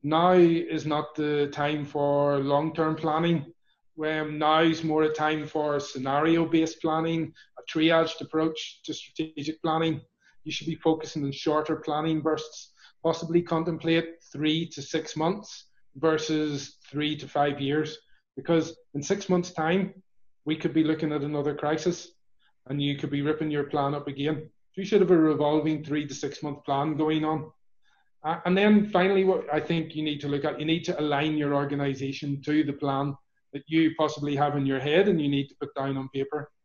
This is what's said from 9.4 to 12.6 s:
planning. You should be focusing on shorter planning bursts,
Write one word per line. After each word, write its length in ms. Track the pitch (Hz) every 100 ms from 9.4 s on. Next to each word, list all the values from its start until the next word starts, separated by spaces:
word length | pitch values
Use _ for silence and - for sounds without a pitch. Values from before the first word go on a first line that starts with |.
| 147 156
planning. 400 | 165 160 165 147 - _ _ -
You 80 | 156
should 160 | 151 156
be 80 | 160
focusing 460 | 165 160 - 156
on 80 | 139
shorter 440 | 139 165 151 156 147
planning 460 | - 151 160 160
bursts, 500 | 156 151 - -